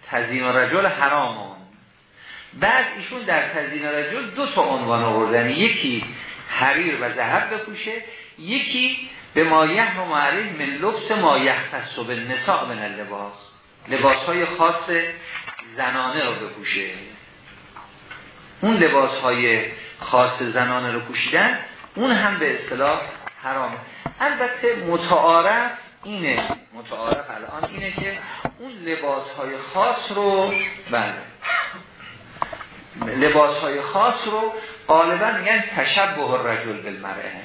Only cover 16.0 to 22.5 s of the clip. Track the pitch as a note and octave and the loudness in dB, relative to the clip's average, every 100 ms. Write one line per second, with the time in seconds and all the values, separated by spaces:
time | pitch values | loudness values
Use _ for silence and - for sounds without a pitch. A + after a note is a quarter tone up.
16 | B2+ C#3 C3 A2+ G#2 G2+ G2+ G2 F#2+ F#2 | -2 -2 -2 -4 -8 -8 -6 -4 -4 -8
17 | - - - - - - - - - - | -14 -20 -20 -20 -20 -20 -20 -20 -20 -20
18 | - - - - - - G3+ A3 E3 C#3 | -20 -18 -18 -20 -20 -2 2 6 6 6
19 | C3 - B2+ B2 A#2+ A2+ A2 - - - | 4 2 0 2 4 2 0 -8 -16 -12
20 | - B2+ B2+ B2 B2 A#2 B2 B2+ B2 A#2 | 2 4 4 2 -2 0 0 0 -2 -4
21 | A#2 - - D#3 A3 B3 - - - - | -6 -4 0 2 2 0 -6 -16 -16 -4
22 | B3+ A3 G3+ F#3+ D#3 | 0 2 2 0 0